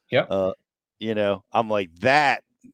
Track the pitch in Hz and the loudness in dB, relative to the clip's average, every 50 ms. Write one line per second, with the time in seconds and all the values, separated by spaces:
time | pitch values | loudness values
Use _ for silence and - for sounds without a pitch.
0 | _ _ 123 131 - - 92 98 95 92 - - _ _ _ _ _ _ _ - | _ _ -2 -2 -2 0 -2 -2 -2 -2 -4 -8 _ _ _ _ _ _ _ -10
1 | 107 110 110 107 104 101 101 95 - _ - 110 117 110 107 104 98 85 82 85 | -8 -4 -2 -2 0 -2 -2 -4 -6 _ -2 -2 0 0 -2 -4 -4 -6 -6 -2
2 | 95 131 135 151 147 139 120 107 - _ _ _ - - | 0 2 4 4 4 2 0 -2 -4 _ _ _ -20 -20